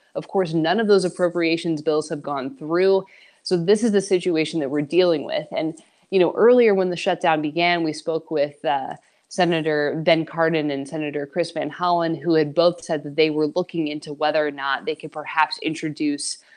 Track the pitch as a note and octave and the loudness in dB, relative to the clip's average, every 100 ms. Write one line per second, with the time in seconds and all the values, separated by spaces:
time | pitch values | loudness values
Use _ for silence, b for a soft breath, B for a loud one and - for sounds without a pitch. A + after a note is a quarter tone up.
0 | b - - G3 F3 E3 D#3+ G3+ G#3+ G3+ | b -12 -4 -2 0 0 0 2 4 4
1 | F3+ F3 F3+ F3 E3 E3 E3+ D#3 D#3 D#3 | 2 0 -2 0 0 0 -2 -2 0 0
2 | D3+ D3+ C#3+ C#3 C3 C3+ D3+ E3+ F#3+ F#3+ | -2 -6 -6 -6 -6 -10 -4 2 2 2
3 | F#3+ b b b - F3+ E3 G#3+ A#3 G3+ | 0 b b b -2 0 2 2 4 2
4 | G3 F#3 F3+ D#3+ D#3 E3 C3+ D3 C#3+ E3 | 2 0 2 0 0 -2 -2 -2 0 2
5 | F3+ D#3 A#2+ D3 D#3+ - D#3+ E3 b b | 2 2 -2 -6 -4 -4 -4 -6 b b
6 | _ F#3+ E3+ - A3+ B3 A3+ F#3+ F#3 E3+ | _ 2 2 4 6 6 6 4 0 -2
7 | - E3+ F3 D#3 D3+ D#3 F3 F3 D#3+ D3+ | -2 0 2 2 0 0 0 2 0 -4
8 | - D#3+ - D#3 D3 D3 D#3 C#3 C3 D3 | -4 -6 -2 -2 -2 -2 -4 -4 -4 -10
9 | b b _ - F3 E3 D#3 D3+ D3 D3+ | b b _ 0 0 2 0 0 0 0
10 | D#3+ E3 D#3 E3 E3 D#3+ D3 C#3 C3+ D#3+ | 2 2 0 0 0 2 0 -4 -6 -6
11 | D3 D3 C#3+ F3+ E3 D#3+ C#3+ - F3+ F3 | -6 -6 -6 -4 -4 -4 -8 -2 0 0
12 | E3 D#3+ D#3 D#3+ D3+ C#3+ F3 F3 - D#3 | 0 -2 2 2 2 2 2 2 -4 -6
13 | D3 D3 D#3+ D3+ D3+ F3+ F3+ E3+ D3+ D3 | -2 0 2 2 0 -2 -4 -4 -4 -6
14 | D#3 C#3+ D3+ D#3 D3+ C#3+ C3+ C3+ F#3 D3+ | -10 -4 -2 0 -2 -4 -4 -4 -4 -8
15 | D#3 D#3 C#3+ - D3+ - D#3+ D#3 D#3+ D3 | -8 -12 -4 0 0 -2 -6 -4 -6 -4
16 | D3+ C#3+ - - b | -2 -2 -6 -12 b